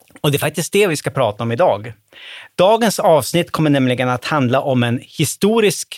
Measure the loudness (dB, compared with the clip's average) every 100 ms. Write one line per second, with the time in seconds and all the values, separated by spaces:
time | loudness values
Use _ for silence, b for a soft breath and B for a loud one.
0 | _ -6 -2 0 -2 -4 -2 0 0 0
1 | -4 -2 -2 -2 -4 0 0 0 -6 -18
2 | _ B B B B 0 2 4 0 0
3 | 2 2 2 -2 -2 0 2 2 2 0
4 | -2 -2 -2 -2 2 0 0 0 0 -2
5 | -6 -4 -4 0 0 2 2 0 -8